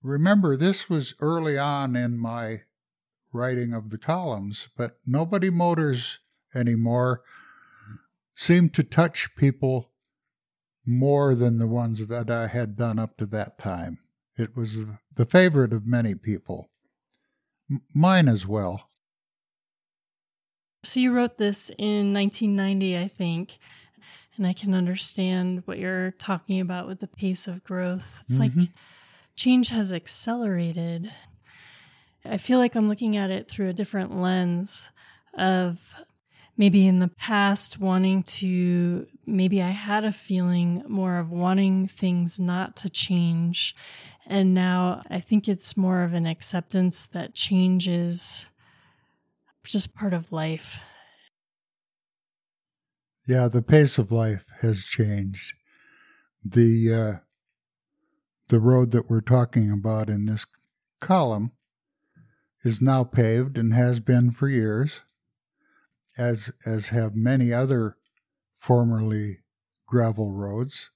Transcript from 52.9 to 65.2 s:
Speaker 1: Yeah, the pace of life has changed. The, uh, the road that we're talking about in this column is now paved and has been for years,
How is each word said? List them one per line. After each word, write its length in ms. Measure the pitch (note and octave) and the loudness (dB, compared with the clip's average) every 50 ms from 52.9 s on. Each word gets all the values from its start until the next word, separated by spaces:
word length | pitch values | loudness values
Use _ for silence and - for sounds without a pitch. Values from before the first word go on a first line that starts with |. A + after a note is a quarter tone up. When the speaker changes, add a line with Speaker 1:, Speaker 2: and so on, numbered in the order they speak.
| _ _ _ _ _ _ _ | _ _ _ _ _ _ _
Speaker 1:
Yeah, 220 | B2 B2+ B2+ B2 A#2+ | 0 2 2 2 2
the 120 | A2 B2 | 2 0
pace 360 | A2+ - D3+ D3+ D3 C3+ - | 2 6 6 8 8 6 4
of 140 | - A2+ F#2 A2+ | 0 0 2 0
life 320 | A#2 A2+ A2 G#2 F#2 - _ - - | 0 0 0 -2 -4 -8 _ -10 -2
has 240 | - A#2 G#2+ F#2+ F#2 | 0 0 0 0 -2
changed. 680 | - - - A2+ G#2 G#2 G2+ G2 F#2+ G2 F#2+ - - - _ _ _ _ _ _ _ _ _ _ _ _ _ _ _ _ _ - | -6 -2 0 0 0 0 -2 -4 -4 -8 -10 -14 -16 -18 _ _ _ _ _ _ _ _ _ _ _ _ _ _ _ _ _ -12
The, 500 | G2+ F#2 A#2+ A#2 A2+ A2+ A#2 A2+ A2+ A2+ | 0 4 6 6 6 6 4 4 2 2
uh, 200 | A2+ A2 G#2+ G2+ E2 _ _ _ _ _ _ _ _ _ _ _ _ _ _ _ _ _ _ _ _ _ _ _ _ _ _ | 0 0 -2 -4 -8 _ _ _ _ _ _ _ _ _ _ _ _ _ _ _ _ _ _ _ _ _ _ _ _ _ _
the 100 | A#2+ A2+ | 2 4
road 320 | A2 B2 B2+ B2+ B2+ A#2+ | 6 6 6 6 4 4
that 180 | A2+ A#2+ - - | 2 0 2 2
we're 120 | A#2 A2+ | 0 0
talking 500 | G#2+ - B2 B2 A#2+ A#2+ - B2 A2 G#2 | 2 4 4 4 4 2 2 2 2 2
about 360 | G#2 G2+ G2 A2 A2 A2 G#2+ G#2 | 0 0 -2 -2 -2 -2 -2 -2
in 180 | G#2+ G2+ G#2 | -2 -2 -2
this 180 | G#2+ A2 G#2 - _ _ _ _ _ _ _ _ _ _ _ | -2 -4 -6 -8 _ _ _ _ _ _ _ _ _ _ _
column 500 | - - F#3+ F#3 D#3 B2 A2 G#2 G#2+ B2 _ _ _ _ _ _ _ _ _ _ _ _ _ _ - _ _ _ _ _ _ _ _ | -2 0 2 2 2 0 -2 -2 -4 -6 _ _ _ _ _ _ _ _ _ _ _ _ _ _ -20 _ _ _ _ _ _ _ _
is 180 | A#2+ A2+ G#2 | -4 0 2
now 220 | B2+ C3+ C3+ C3 B2 | 2 2 4 2 0
paved 540 | B2 - A#2+ A#2+ A2 A2+ A#2+ B2+ C#3 C3+ | 0 2 2 2 4 2 0 0 -2 -2
and 160 | C3+ A2+ A2+ A2+ | -2 0 2 4
has 260 | A#2+ B2 B2 B2 A#2 | 4 4 2 2 0
been 300 | A2 - B2+ B2 A#2+ B2 | 2 2 4 4 4 2
for 180 | A#2 - C#3 | 2 0 -2
years, 540 | C#3 C3+ B2 A2 G#2+ G#2+ A2+ C3+ D3+ - - _ _ _ _ | 0 2 2 0 0 0 0 -2 -2 -4 -10 _ _ _ _